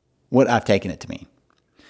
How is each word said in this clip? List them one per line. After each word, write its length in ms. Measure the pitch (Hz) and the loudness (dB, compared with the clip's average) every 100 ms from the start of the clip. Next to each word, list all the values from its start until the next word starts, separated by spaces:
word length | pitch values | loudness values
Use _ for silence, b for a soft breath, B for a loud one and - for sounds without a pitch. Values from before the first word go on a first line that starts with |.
| _ _ _ | _ _ _
what 200 | 127 127 | 2 2
I've 160 | 117 | 2
taken 260 | - 98 95 | 0 -2 -2
it 100 | 78 | -12
to 100 | - | -14
mean?" 160 | - - _ _ _ _ b b | -16 -18 _ _ _ _ b b